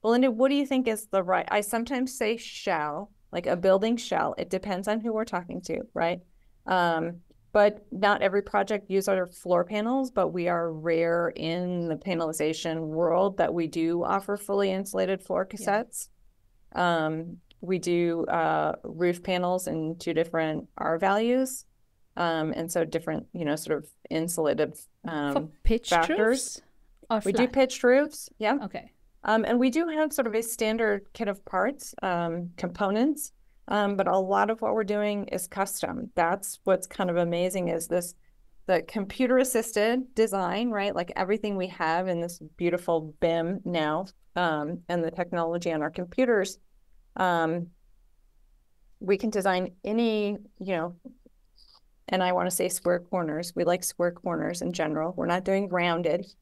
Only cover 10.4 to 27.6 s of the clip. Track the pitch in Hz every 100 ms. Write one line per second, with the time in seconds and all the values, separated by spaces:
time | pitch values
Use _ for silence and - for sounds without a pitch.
10.4 | 170 175 170 156 160 165 170 170 170 -
11.4 | 160 170 180 180 170 160 196 170 160 160
12.4 | 156 160 170 160 160 156 170 170 196 196
13.4 | 170 170 165 170 165 170 - 196 190 202
14.4 | - 202 196 190 196 190 190 190 - 180
15.4 | 190 208 - 202 233 - - _ - _
16.4 | _ _ _ - 175 165 156 160 170 175
17.4 | _ _ 175 185 175 175 170 170 - 170
18.4 | 160 156 156 - - 165 175 175 190 180
19.4 | 180 185 185 160 160 170 - 165 165 165
20.4 | 160 151 - - 151 165 190 202 233 254
21.4 | 262 - - _ _ _ _ - 170 160
22.4 | 156 - 165 175 160 160 165 156 - 175
23.4 | 151 151 156 147 151 _ - 160 165 170
24.4 | 151 - 151 - - _ - 156 143 143
25.4 | 156 - - 226 - 175 165 254 226 262
26.4 | - - _ _ _ _ - 220 196 220
27.4 | 247 269